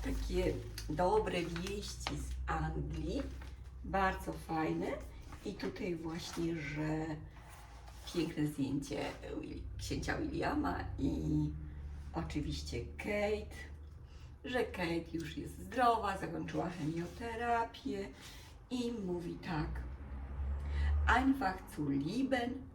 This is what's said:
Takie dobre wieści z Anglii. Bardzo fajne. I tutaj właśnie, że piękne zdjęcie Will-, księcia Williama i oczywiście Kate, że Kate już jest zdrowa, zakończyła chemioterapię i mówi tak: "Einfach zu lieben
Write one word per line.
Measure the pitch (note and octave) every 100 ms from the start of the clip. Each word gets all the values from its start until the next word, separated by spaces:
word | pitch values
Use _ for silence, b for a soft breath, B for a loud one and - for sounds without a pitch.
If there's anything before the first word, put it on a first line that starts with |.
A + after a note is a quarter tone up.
Takie | C4+ C4+ - F3+ F#3 - - - -
dobre | D#3 F#3 G#3+ C#4 F#3
wieści | E3+ E3+ F#3+ G3+ - - - D3+
z | - - -
Anglii. | D#3 D#3 D3+ C#3+ D#3+ D#3 A#3 - - B B - -
Bardzo | - F#3+ F#3+ F#3 -
fajne. | D3+ - D#3+ D#3+ E3 G#3+ C#4+ - B B -
I | G#3
tutaj | F#3 - - G3 E3
właśnie, | E3 E3 - - E3 E3
że | C#3+ D3 D#3 D#3 D#3+ D#3 - B B - - - - - -
piękne | F3 - - D3
zdjęcie | C#3+ C3 C#3 C#3 C#3+ C#3 - - -
Will-, | - - - -
księcia | - - - -
Williama | - - F3 - F3 F3 - -
i | F3 D#3+ D#3 D3+ D3+ - B B B B B
oczywiście | E3 E3+ D#3 C#3+ C#3+ - A#2+ A#2 -
Kate, | - D#4 G#3 G#3 - - - - - - B B B -
że | B3+ B3
Kate | - - E3+ E3+ E3
już | E3 D#3 D3
jest | D3+ -
zdrowa, | F#3 A#3 A#3+ A3+ G3+ F#3
zakończyła | D#3+ D#3+ D3 D3+ F3
chemioterapię | - D3+ E3 F3 - A#3 A3+ A#3+ A#3 A#3 - - G3+ G#3 B B B B B -
i | B3+ A#3+ A3+ F#3
mówi | F3 E3+
tak: | E3 - D#3 E3 - - - - - - - - - B B B - -
"Einfach | A#3 C4+ C4+ F#3+ F#3 - -
zu | C#3+
lieben | C#3 D3 A#3 B3 B3 A#3+ C4 -